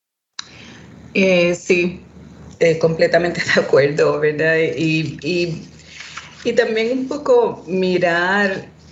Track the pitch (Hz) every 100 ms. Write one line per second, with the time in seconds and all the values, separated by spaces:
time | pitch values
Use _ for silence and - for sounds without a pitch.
0 | _ _ _ - - - - - - -
1 | - 202 190 180 175 175 - 180 175 -
2 | - - - - - - 165 156 165 160
3 | 170 165 175 - - 190 - 131 143 160
4 | 151 147 151 147 160 160 160 131 160 160
5 | 147 - 143 175 170 147 - - - -
6 | - - - - 240 233 220 220 226 262
7 | 262 294 - 240 214 139 - 185 185 180
8 | 175 170 180 202 196 196 - - -